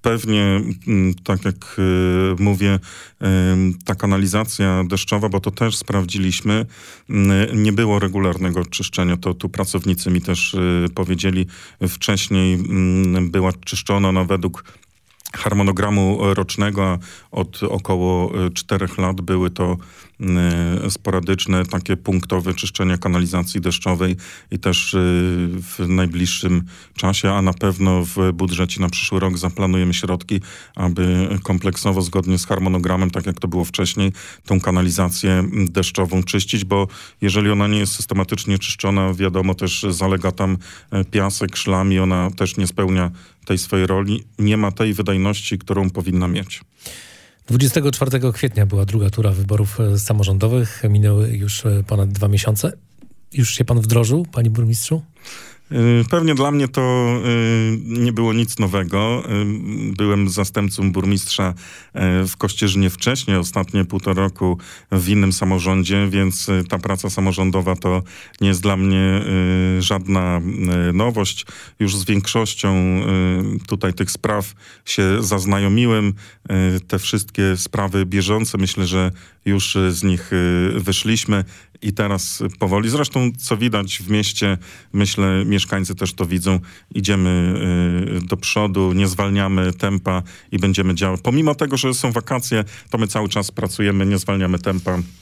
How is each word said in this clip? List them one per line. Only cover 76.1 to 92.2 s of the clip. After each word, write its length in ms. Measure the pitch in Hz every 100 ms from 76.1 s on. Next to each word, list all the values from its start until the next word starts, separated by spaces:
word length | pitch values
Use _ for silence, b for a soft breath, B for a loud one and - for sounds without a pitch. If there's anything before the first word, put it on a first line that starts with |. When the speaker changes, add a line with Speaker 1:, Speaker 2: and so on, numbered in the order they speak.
| 101 B B - 95 92 92
Speaker 1:
Y, 40 |
te 200 | - 92
wszystkie 580 | - 104 - - 95 92
sprawy 480 | - - 98 98 92
bieżące, 520 | 98 90 107 113 101
myślę, 300 | 95 - 90
że 240 | 92 92 90 B B 101
już, 300 | 98 - 98
y, 160 | 92
z 120 | 85
nich, 300 | 95 90 -
y, 460 | 90 87 87 90 -
wyszliśmy 640 | 92 92 - 113 - 101 95 B B -
i 120 | 104
teraz 500 | 98 101 98 - - 107 -
powoli, 300 | 101 98 113
zresztą 420 | 143 143 131 123 123
co 200 | - 110
widać 420 | 120 107 95 -
w 100 | 92
mieście, 480 | 107 104 - 101 90 B B B
myślę, 520 | 101 98 - 95 95 101
mieszkańcy 500 | 101 - 98 92 90
też 180 | 92
to 120 | - 87
widzą, 340 | 90 90 92 90 B B -
idziemy, 580 | 98 98 90 90 87 92 92 87 87 87 98 98
y, 40 | 90
do 100 | 95
przodu, 560 | - 110 104 95 95
nie 140 | 90 98
zwalniamy 640 | 92 98 101 98 95 92
tempa 500 | 87 101 98 95 92 90 B B
i 80 | 98
będziemy 360 | 98 95 95 85
dział-, 220 | 95 90
pomimo 380 | - 135 156 143
tego, 220 | 147 135
że 160 | 135
są 180 | 127 131
wakacje, 520 | 117